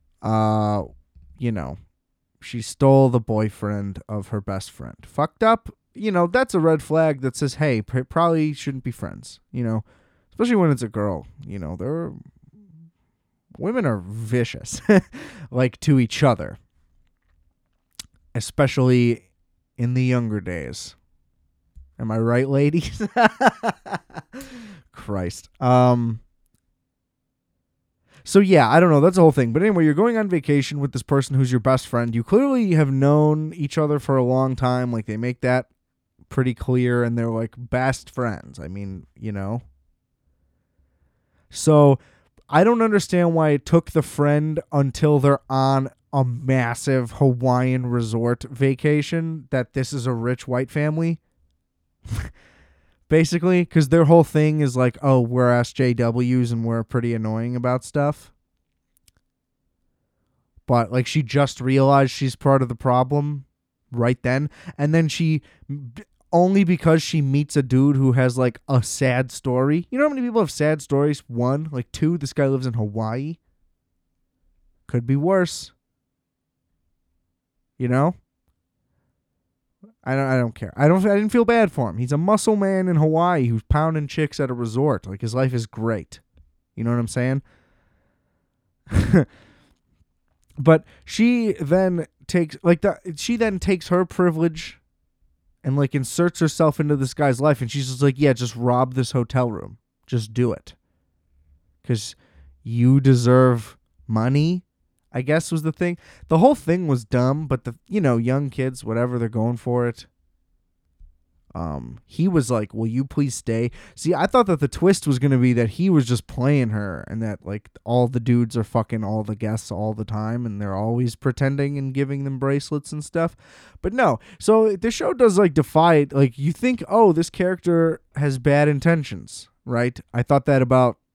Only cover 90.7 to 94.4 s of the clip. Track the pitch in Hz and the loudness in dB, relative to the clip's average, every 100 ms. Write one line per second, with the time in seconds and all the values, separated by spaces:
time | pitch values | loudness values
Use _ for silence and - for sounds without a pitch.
90.7 | 156 - _ - - 233 247 220 - 143 | 4 2 _ -12 0 2 2 0 -2 0
91.7 | 180 185 175 156 _ - 175 160 139 170 | 2 2 -2 -6 _ -4 -2 -2 -2 2
92.7 | 170 202 160 185 151 - 233 226 190 165 | 2 2 -4 -10 -10 -6 -2 -2 -2 -2
93.7 | 185 - 175 185 - 180 160 | -4 0 -2 0 0 0 2